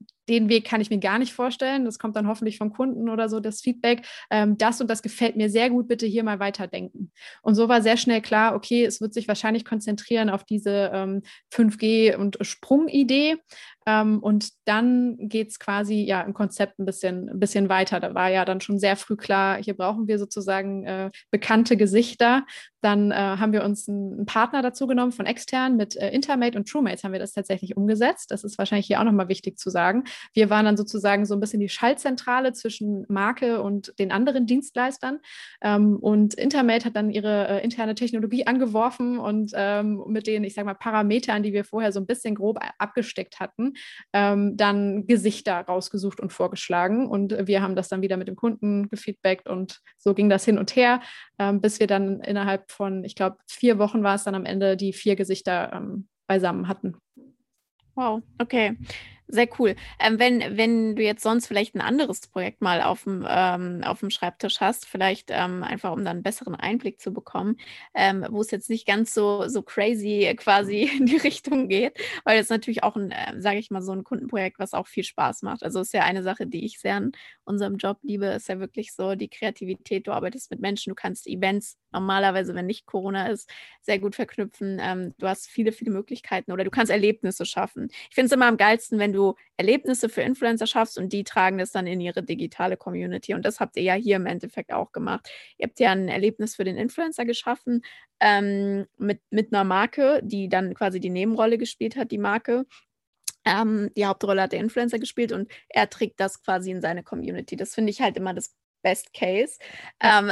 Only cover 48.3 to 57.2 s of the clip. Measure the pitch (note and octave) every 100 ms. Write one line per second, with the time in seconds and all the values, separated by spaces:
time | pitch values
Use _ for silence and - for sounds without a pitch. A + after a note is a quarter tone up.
48.3 | F#3+ A#3 A3 G#3 G3+ G3+ G#3 - G3 F#3+
49.3 | F#3 - F#3 F#3+ - _ _ G3+ G3+ G#3
50.3 | G3 A#3 G#3+ G3+ - A#3+ B3 - - -
51.3 | - G3+ G3+ G#3+ G#3+ G3+ G3 G3 G3 -
52.3 | G3+ G3 G3 - - G3 F#3+ F3+ - F#3+
53.3 | - - - A#3+ G#3 G#3 A3+ G3+ G3+ G3+
54.3 | G3 - G3 G3 F#3+ G3 F#3 G#3+ G3 F#3+
55.3 | F#3+ - F3 - - G#3 G3 G3 _ -
56.3 | F#3+ F#3 F#3 F3+ F#3+ F#3+ E3+ _ _